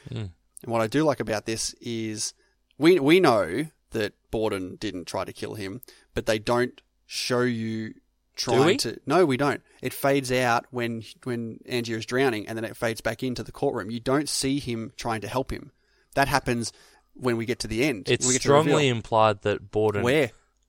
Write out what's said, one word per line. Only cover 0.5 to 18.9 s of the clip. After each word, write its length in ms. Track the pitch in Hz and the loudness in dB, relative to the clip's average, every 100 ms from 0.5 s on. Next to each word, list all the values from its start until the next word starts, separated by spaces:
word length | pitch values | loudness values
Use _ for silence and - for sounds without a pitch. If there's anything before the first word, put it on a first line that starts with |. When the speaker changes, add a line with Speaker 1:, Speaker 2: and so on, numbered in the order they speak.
| - | -16
Speaker 2:
And 80 | - | -4
what 100 | 117 | -2
I 60 | 110 | 0
do 160 | 131 | 2
like 160 | 156 131 | 2 0
about 260 | 110 107 - | -2 -4 -2
this 280 | 110 - - | -4 -4 -8
is 520 | 120 113 110 107 - - _ _ _ - | -8 -6 -6 -6 -8 -10 _ _ _ 2
we, 220 | 151 185 | 6 6
we 200 | 139 180 | 6 6
know 460 | 170 113 82 98 156 _ _ | 6 4 2 -2 -6 _ _
that 220 | 113 104 _ - | -4 -4 _ -8
Borden 480 | 113 110 101 90 - | -2 -2 -2 -6 -8
didn't 260 | 107 92 82 | -8 -8 -8
try 200 | 101 87 | -6 -6
to 80 | |
kill 220 | - - 107 | -8 -10 -10
him, 260 | 95 110 - - _ | -10 -12 -16 -20 _
but 120 | - 113 | -6 0
they 140 | 110 | 0
don't 420 | 107 123 123 - _ _ - | 2 0 0 -4 _ _ -14
show 360 | - - 123 | -8 -2 2
you 540 | 123 117 113 110 110 - _ _ _ - | 2 0 -4 -6 -8 -12 _ _ _ -8
trying 220 | - 120 | 0 4
Speaker 1:
Do 60 | 151 | 6
we? 120 | 254 | 4
Speaker 2:
to. 220 | - - - | 0 -6 0
No, 200 | 156 170 | 4 4
we 120 | 127 | 4
don't. 240 | 143 117 _ - | 0 -2 _ -10
It 120 | 127 | -8
fades 380 | - 139 139 127 | -2 2 2 2
out 340 | 127 127 117 - | 0 2 2 0
when, 320 | 123 117 113 110 - | -6 -4 -6 -10 -14
when 360 | 127 120 117 - - | -8 -6 -6 -10 -6
Angie 280 | 123 117 | -4 -4
is 120 | 113 - | -6 -2
drowning, 420 | 123 139 107 95 | 2 2 0 -6
and 100 | 113 | -6
then 60 | |
it 140 | 113 107 | -8 -4
fades 240 | 117 113 | -4 -2
back 220 | - 113 | -4 -4
into 200 | 131 123 | -4 -6
the 80 | 113 | -8
courtroom. 380 | - 139 123 98 | -4 -2 -2 -6
You 80 | 117 | -6
don't 300 | 113 135 147 | 0 0 0
see 300 | - 139 139 | -2 -2 -2
him 340 | 131 113 110 - | -4 -6 -8 -8
trying 260 | 120 113 | -6 -4
to 60 | 101 | -4
help 240 | 127 135 | -4 -4
him. 200 | - - _ _ _ _ - | -8 -12 _ _ _ _ -2
That 120 | 139 | 2
happens 440 | 131 - 120 113 - - _ _ - | 2 0 -2 -4 -10 -20 _ _ -6
when 220 | 123 117 | -2 -2
we 80 | 113 | -2
get 140 | 117 | -6
to 80 | 110 | -4
the 160 | 110 | 0
end. 240 | 151 104 - | 0 0 -2
Speaker 1:
It's 180 | 123 123 | 0 2
Speaker 2:
When 40 | |
we 40 | 127 | 0
get 60 | |
to 40 | 123 | 6
the 40 | |
Speaker 1:
strongly 200 | 143 156 | 6 6
Speaker 2:
reveal. 220 | 151 143 | 4 2